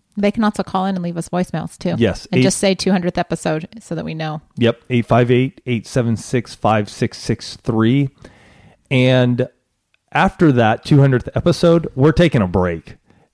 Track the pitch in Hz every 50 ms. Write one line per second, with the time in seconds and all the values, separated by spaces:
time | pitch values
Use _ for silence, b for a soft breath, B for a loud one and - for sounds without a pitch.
0 | _ _ _ - 202 202 - - 220 208 - - 185 - - 190 185 196 190 185
1 | 175 175 170 170 165 - - 180 185 - - 165 - 165 - - - 175 170 113
2 | 117 101 90 - - - - 127 127 185 - - - 196 190 185 - 190 185 180
3 | 175 180 - - 175 - 165 - - - 156 156 160 - - - - - 175 160
4 | 170 160 160 160 160 156 151 151 - _ _ - 120 113 117 - _ - 127 120
5 | 113 - 127 117 123 120 127 123 127 131 - - _ - 123 113 95 - - 135
6 | 120 117 113 95 - - - 123 110 - - - - 104 110 110 104 - - -
7 | 127 113 - - - - 117 - - - - - - - 113 113 110 113 127 143
8 | 143 135 B B B B B B B B B B B B B B _ _ 139 131
9 | 127 127 131 127 123 123 123 - 123 - - _ _ _ _ _ _ _ _ _
10 | _ _ - 143 165 190 - - 180 156 131 120 113 110 113 - - - 160 143
11 | 139 139 131 120 - - - 113 - 175 160 - - 170 165 170 160 - - 131
12 | 131 156 156 - 175 156 - 123 101 90 85 95 90 90 85 82 - - - -
13 | b b b b b b